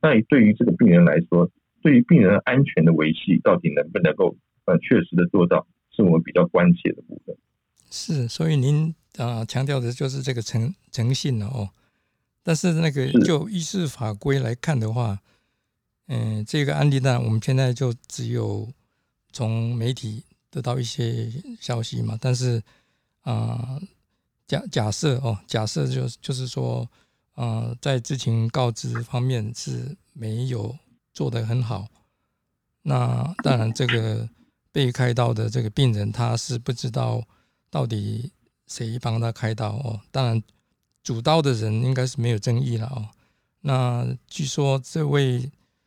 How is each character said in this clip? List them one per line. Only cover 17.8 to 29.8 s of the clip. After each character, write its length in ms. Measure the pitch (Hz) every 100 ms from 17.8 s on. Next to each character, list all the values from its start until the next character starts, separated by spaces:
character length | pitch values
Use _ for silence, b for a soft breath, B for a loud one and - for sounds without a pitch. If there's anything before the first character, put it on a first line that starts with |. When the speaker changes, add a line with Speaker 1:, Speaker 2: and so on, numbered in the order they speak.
| 131 117 _
Speaker 2:
只 260 | - 117
有 340 | 120 110 104 107 - _ _ _ _ _
从 440 | - 110 113 113 120
媒 180 | 117
体 300 | 123 113 110 - _ _
得 120 | -
到 180 | 117 127
一 40 |
些 460 | 117 - 117 117 113 120 269 226
消 220 | - 120
息 180 | 113 123
嘛， 160 | 110 107
但 140 | 131
是， 280 | 123 127 117 - _ _ _ _ _ -
呃， 540 | 113 113 113 120 135 190 _ _ _ _ _ _
假-， 120 | 139 254
假 220 | - 107
设 240 | 104 160 123
哦， 180 | 127 107 _
假 180 | 117 110
设 200 | - 139
就-， 180 | - 120 -
就 140 | -
是 140 | 127 127
说， 420 | - 123 120 120 _ _ _ _ -
呃， 380 | 120 113 117 120
在 200 | - 131
知 180 | 117 135
情 320 | - 113 113
告 200 | - 123
知 320 | 113 127 120
方 180 | 117 123
面 320 | 127 127 107
是 420 | 117 - 123